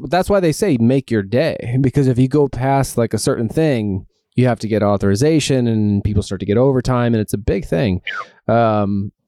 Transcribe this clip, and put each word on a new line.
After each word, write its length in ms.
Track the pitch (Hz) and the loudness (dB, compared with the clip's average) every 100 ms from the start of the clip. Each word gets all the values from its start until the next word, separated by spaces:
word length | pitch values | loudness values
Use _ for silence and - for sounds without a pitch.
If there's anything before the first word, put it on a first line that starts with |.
| 131 | -4
that's 180 | 175 185 | -2 2
why 120 | 202 | 2
they 120 | 170 | 2
say 240 | 143 208 123 | 0 0 2
make 320 | 113 135 - | 2 2 0
your 120 | 110 | -2
day, 540 | 98 120 156 - 117 127 | 0 0 0 -4 -4 0
because 280 | 135 147 131 | 0 2 0
if 100 | 120 | 2
you 100 | 131 | 2
go 200 | 147 139 | 2 0
past, 500 | 120 135 135 123 - | 0 0 0 0 -2
like, 160 | 113 | -2
a 40 | 110 | -2
certain 300 | 147 117 110 | -2 -2 -2
thing, 580 | - 160 120 104 95 - _ _ | 0 0 0 -2 -4 -8 _ _
you 120 | - 123 | 0 0
have 100 | 113 | 0
to 80 | 107 | -2
get 140 | 107 | 0
authorization 840 | 104 101 101 101 151 160 - 131 117 | 2 2 2 2 2 2 2 0 0
and 340 | 110 104 101 | 0 2 0
people 200 | 104 101 | 0 -2
start 180 | - 92 | -4 -8
to 60 | 95 | -2
get 100 | 107 | 2
overtime, 580 | 135 131 131 123 120 | 2 2 0 0 2
and 60 | 113 | 0
it's 140 | 104 | 0
a 40 | 104 | -4
big 260 | 107 190 | -2 -4
thing. 380 | - 165 120 92 - - - _ - | -2 -2 0 -2 -6 -14 -14 _ -2
Um, 640 | 113 113 107 101 101 104 _ | 2 2 0 -2 -2 -6 _